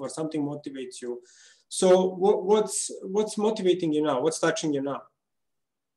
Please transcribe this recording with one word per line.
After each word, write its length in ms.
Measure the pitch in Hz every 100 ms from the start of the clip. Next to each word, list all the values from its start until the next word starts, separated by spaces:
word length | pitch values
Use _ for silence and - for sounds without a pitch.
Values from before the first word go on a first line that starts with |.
or 80 | 131
something 340 | 160 156 156
motivates 580 | 143 143 143 135 123 -
you. 180 | 123 120 - - - _ _
So 360 | - 185 185
what, 400 | 185 170 196 -
what's, 460 | 185 214 196 - - -
what's 360 | 196 196 214 -
motivating 540 | 208 214 185 175 170
you 100 | 151
now? 180 | 151 127
What's 200 | 156 -
touching 340 | 165 160 160
you 80 | 143
now? 200 | 139 131 - _ _ _ _ _ _ _ _